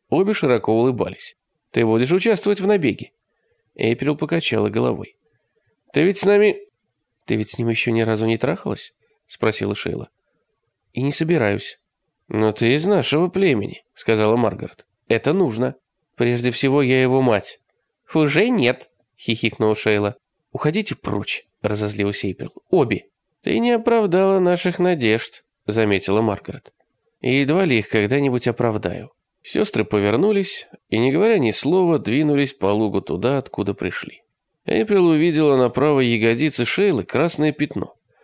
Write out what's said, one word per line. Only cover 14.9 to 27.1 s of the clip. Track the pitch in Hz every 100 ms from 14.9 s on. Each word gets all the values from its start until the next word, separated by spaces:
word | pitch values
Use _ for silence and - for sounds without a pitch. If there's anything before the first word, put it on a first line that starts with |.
| _ _
«Это | 113 139
нужно. | 190 156 110 127 127 _ _ _ -
Прежде | 123 120 123
всего, | 117 135 143
я | 127 131
его | 127 131
мать». | 127 104 - - _ _ _ _ _
«Уже | 165 147 147 240
нет», | 233 120 123 - _ _ _
хихикнула | - 110 113 - 110
Шейла. | 107 110 104 104 - _ _ _
«Уходите | - 151 185 208 -
прочь», | - 104 - - - _
разозлилась | 107 104 107 104 101 101
Эйприл. | 101 90 - - _
«Обе». | 180 117 - - _ _ _
«Ты | - 226
не | 240
оправдала | 240 233 233 202 180 190 196
наших | 180 175 180 175
надежд», | 180 165 113 113 - - _ _ -
заметила | 110 107 95 95 104
Маргарет. | 113 98 - - - _ _ _ _